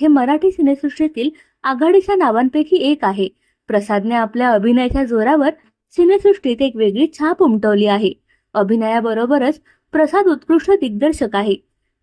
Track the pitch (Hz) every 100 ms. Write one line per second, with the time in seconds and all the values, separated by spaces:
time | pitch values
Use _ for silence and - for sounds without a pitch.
0 | 302 285 247 302 381 370 277 277 294 -
1 | 311 233 269 311 _ _ 262 254 311 381
2 | 381 392 285 220 254 302 302 359 269 294
3 | 202 196 190 - _ _ - 208 208 208
4 | 214 233 220 240 247 214 220 240 247 269
5 | 254 226 220 311 285 311 _ _ _ -
6 | 349 392 403 392 262 233 269 226 214 202
7 | 311 - 302 359 320 220 214 208 208 202
8 | 208 - _ _ _ 214 202 226 220 226
9 | 226 220 240 285 262 311 _ _ _ 311
10 | 302 359 381 294 - 320 - 403 262 208
11 | 294 302 233 202 208 196 _ _ _ _